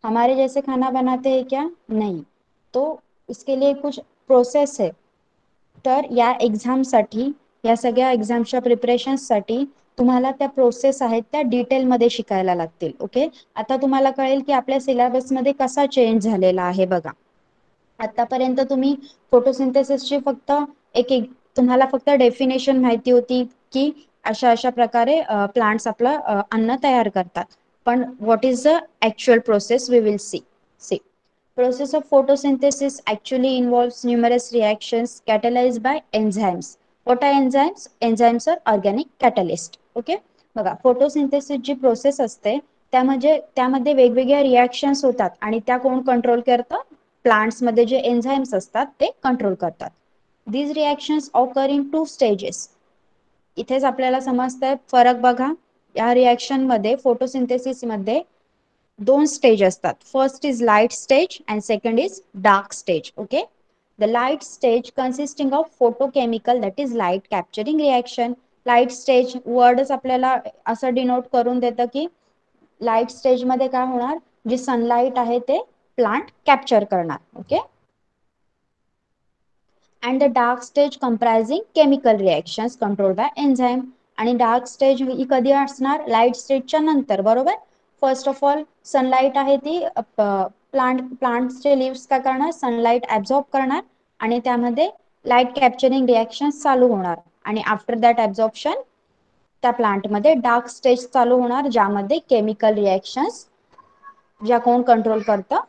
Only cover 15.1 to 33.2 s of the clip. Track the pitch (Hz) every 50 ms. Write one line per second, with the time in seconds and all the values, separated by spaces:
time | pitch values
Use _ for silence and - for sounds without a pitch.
15.1 | 247 262 254 262 269 262 247 277 277 - 269 254 254 294 285 277 277 269 240 226
16.1 | 220 226 190 226 220 185 185 185 180 185 180 180 180 196 190 180 185 175 160 -
17.1 | - _ _ _ _ _ _ _ _ _ _ _ _ _ _ _ _ _ 226 220
18.1 | - - 240 233 262 247 254 262 254 262 269 269 277 262 262 277 285 277 - -
19.1 | _ _ _ _ - 247 247 269 254 254 269 254 254 277 269 269 277 277 277 -
20.1 | 285 285 285 285 262 - _ - 277 294 294 285 - _ _ _ _ 247 247 254
21.1 | 269 254 220 - - _ _ _ _ - 247 247 247 254 269 269 269 254 _ 294
22.1 | 285 269 254 240 247 - 269 254 262 262 262 277 269 262 254 247 233 233 - 247
23.1 | 247 240 247 - 254 254 247 247 _ _ _ _ - 262 277 302 302 - _ _
24.1 | _ _ _ 214 220 - - 247 233 220 - 254 247 240 240 226 240 240 233 254
25.1 | 294 320 - - 220 208 202 202 - 247 226 208 214 220 - 233 220 _ 233 254
26.1 | 294 302 - - 208 196 202 _ - 226 220 226 247 262 269 285 262 240 226 214
27.1 | - 190 180 175 _ 180 175 _ _ _ _ _ _ _ _ 247 240 254 247 254
28.1 | - - 208 220 226 220 233 262 254 240 254 294 320 339 320 - _ _ - 226
29.1 | 220 - - - 233 233 233 - 220 208 208 - 240 254 247 254 247 240 220 214
30.1 | 208 202 - - - - - _ _ _ _ _ _ _ - - 190 - _ _
31.1 | _ _ _ _ _ _ _ _ _ - 247 254 247 254 285 269 302 311 285 _
32.1 | 294 269 262 269 277 277 277 285 269 254 277 285 269 277 277 277 277 - _ -
33.1 | 214 208